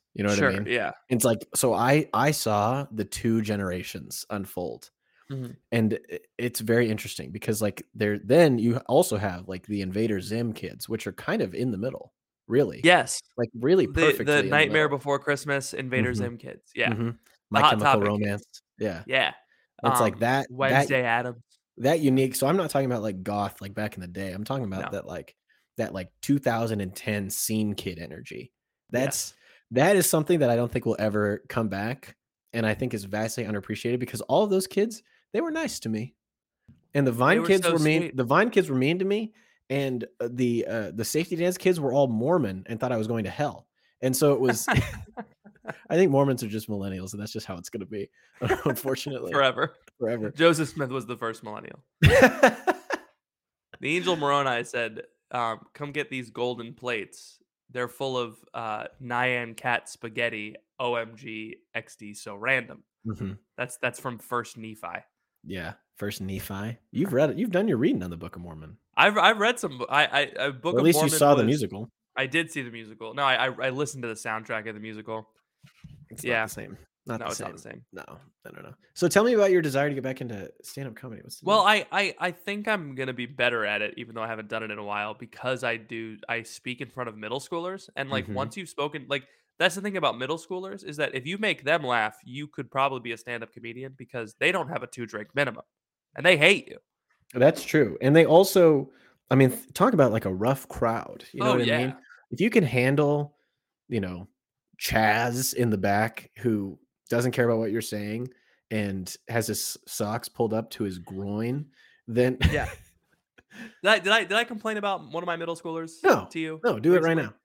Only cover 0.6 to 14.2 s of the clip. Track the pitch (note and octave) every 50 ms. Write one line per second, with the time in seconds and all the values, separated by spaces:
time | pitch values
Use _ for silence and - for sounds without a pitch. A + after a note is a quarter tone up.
0.6 | G#2 G2 A#2+ A#2+ G2+ - - - _ _ C3 A#2 - A#2+ A2+ - - - - -
1.6 | - B2 G#2 F#2 A#2 B2+ C#3+ D#3 D3+ - - G#2+ B2+ D3+ D3+ - - A2+ G#2+ G#2
2.6 | G#2 A2+ B2+ C#3 C#3 - A2 G#2+ G2+ - - - - A#2 A2+ A2+ G#2+ G#2 G#2 G2+
3.6 | G2 F#2 F2+ F#2 - - - F#2 C2 - - - - - G#2+ G2+ G2 F#2+ - F2+
4.6 | F2+ C#2+ A1+ - - - _ _ _ _ _ _ _ - C#3 C3+ B2+ A#2+ - -
5.6 | _ _ A#2+ A#2 A2 G#2+ A2 - - - F2 - - _ _ - A#2+ B2 B2 -
6.6 | A2 G#2+ A2+ A#2+ A#2+ G#2+ A2 G#2+ - G#2 - - - B1+ F2+ G#2 - - G#2+ G#2+
7.6 | A2 G2+ - - - - _ A2 G#2+ G#2 G#2 G2+ - G2+ C3 E3 E3+ D3+ B2+ A2+
8.6 | G#2+ A#2+ A#2 B2+ - - A#2+ D3+ F3+ - A#2 G2+ G#2 G2 F2+ F2+ F#2 F#2 F#2 F2+
9.6 | - G#2 G#2 G2+ F#2+ F#2 F#2 G#2 A2+ A2+ G#2 F#2+ F2+ G2+ G#2+ A#2 A#2+ A#2 G#2 -
10.6 | - - - - - - A2+ G#2+ - G#2 - - - - F#3 A3+ D3+ F#2+ F2 -
11.6 | B2 C3 G#2+ F#2 A2 C3 - - - - _ _ _ _ _ _ _ - A2+ C3+
12.6 | C#3 F#2+ D2 A2+ C3 E3 F3+ D#3+ A#2 - - - - _ _ - A#2+ G#2+ - A#2
13.6 | A#2+ C#3+ F3+ F#3+ B2+ - C#3+ D#3+ E3 D#3 C#3 -